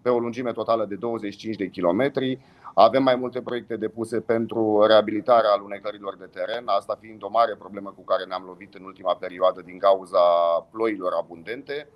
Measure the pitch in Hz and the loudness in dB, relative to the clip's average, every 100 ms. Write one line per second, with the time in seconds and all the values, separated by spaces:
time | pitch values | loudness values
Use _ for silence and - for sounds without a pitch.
0 | 123 120 120 113 123 113 110 113 104 98 | 2 0 0 -4 -6 -4 0 0 0 -4
1 | 117 113 101 101 110 101 92 95 90 95 | -4 -4 -6 -8 -10 -6 -6 0 0 2
2 | 139 135 131 127 _ _ - - 113 131 | 0 0 -4 -6 _ _ -4 6 6 6
3 | 135 123 123 123 120 120 104 110 107 117 | 2 2 -2 -6 -6 -8 -6 -6 -6 -6
4 | 113 113 - 113 110 110 110 107 107 107 | -4 -4 0 -2 0 0 2 4 8 8
5 | 104 104 101 120 107 101 101 101 104 104 | 6 -4 4 4 4 2 -2 -10 -12 -10
6 | 101 92 92 92 92 120 123 101 - 107 | -12 -12 -18 -10 -8 -6 -2 -2 -2 -10
7 | 110 110 101 107 117 101 92 98 98 92 | -10 -14 -4 0 0 -2 -12 -14 -14 -18
8 | 90 92 92 92 92 87 98 98 95 92 | -4 -4 -2 -8 -10 -18 -20 -18 -20 -8
9 | 92 87 92 90 92 92 87 90 98 95 | -4 -4 -6 0 0 0 -16 -2 2 2
10 | 90 92 87 85 85 85 - 110 113 101 | 0 2 4 4 2 0 -4 -4 -4 -2
11 | 90 85 85 85 82 123 139 143 147 | -4 -4 -6 -14 -12 -12 -10 -12 -12